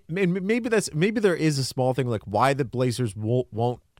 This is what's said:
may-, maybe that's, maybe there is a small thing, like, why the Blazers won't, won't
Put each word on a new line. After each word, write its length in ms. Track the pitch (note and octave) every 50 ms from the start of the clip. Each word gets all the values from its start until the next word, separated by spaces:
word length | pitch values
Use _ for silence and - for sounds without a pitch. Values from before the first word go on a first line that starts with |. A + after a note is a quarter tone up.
| _ -
may-, 180 | D#3+ F#3+ G3+
maybe 420 | F3 F3+ G3 F3+ G3+ A3+ B3 A3+ B3+
that's, 260 | A3+ G#3 - - -
maybe 240 | D3+ F3 A3 G#3+ A#3+
there 160 | G#3 F#3+ E3
is 240 | - D#3 D#3 D3 C3+
a 60 | C3
small 280 | - - C3 B2+ C3 B2
thing, 140 | - B2+
like, 160 | B2 A2+ G2+ -
why 320 | G2 G2 G#2 B2+ C#3 C#3
the 100 | C3 C3+
Blazers 520 | G2+ - B2 B2+ B2+ A2+ - B2 A2 F#2+
won't, 320 | G#2+ G#2+ G#2+ B2 B2+ B2 - -
won't 280 | G#2+ A#2 B2 A#2+ - _ _ _ _